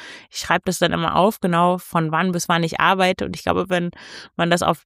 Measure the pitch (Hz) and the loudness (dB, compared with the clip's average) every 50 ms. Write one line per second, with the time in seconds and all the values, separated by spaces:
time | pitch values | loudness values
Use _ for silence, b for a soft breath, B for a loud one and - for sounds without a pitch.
0 | B B B B B B - - - - 165 180 - 190 175 - 175 165 170 170 | B B B B B B -12 -8 -2 0 0 0 0 -2 -2 0 0 0 0 0
1 | 165 160 - 165 180 214 220 - - 180 175 165 175 180 180 175 - - - 170 | -2 0 2 4 2 2 2 0 -2 0 2 4 4 2 2 0 -4 -4 -2 0
2 | 160 156 160 160 180 185 175 170 - - 170 165 170 160 - - 147 170 190 190 | 0 0 0 0 0 0 -2 -2 -2 0 0 0 0 -2 0 2 2 4 4 4
3 | 185 185 185 - - - 180 - - - - 185 180 185 185 175 175 175 - B | 2 0 0 0 -4 -6 -6 -6 -2 -2 -2 0 0 -2 -2 -2 -2 -4 -6 B
4 | B B B B B B B - 170 170 175 175 - - 165 - - | B B B B B B B -2 0 2 2 2 2 0 -2 -2 -4